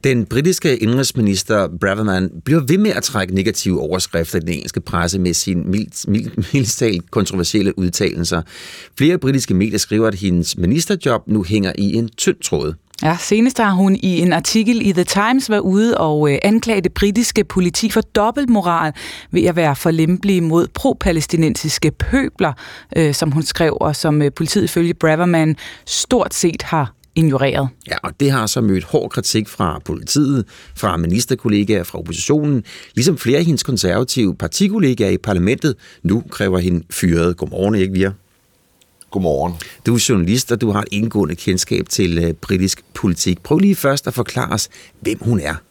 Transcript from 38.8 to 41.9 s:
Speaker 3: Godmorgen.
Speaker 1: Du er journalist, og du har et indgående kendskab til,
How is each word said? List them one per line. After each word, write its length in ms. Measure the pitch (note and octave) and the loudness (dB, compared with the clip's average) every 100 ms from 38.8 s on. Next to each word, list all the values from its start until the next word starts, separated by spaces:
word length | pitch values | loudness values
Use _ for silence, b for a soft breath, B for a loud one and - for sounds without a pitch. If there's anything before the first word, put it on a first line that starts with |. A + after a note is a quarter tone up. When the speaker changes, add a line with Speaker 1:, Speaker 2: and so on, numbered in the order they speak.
| _ _ - | _ _ -8
Speaker 3:
Godmorgen. 420 | G2+ F2+ C#2+ E2 E2+ B B - | -2 0 0 -2 -6 B B -2
Speaker 1:
Du 100 | A#2+ | 0
er 100 | - | 2
journalist, 420 | G#2+ E2+ A#2 - | 0 2 0 0
og 100 | A#2 | -2
du 100 | A#2 | 0
har 100 | G2+ | -2
et 60 | - | -2
indgående 440 | G2+ A2+ G#2 E2+ E2+ | -4 -2 0 -2 -2
kendskab 540 | - F#2 - A2 | -2 -2 -2 -4
til, 280 | - | -4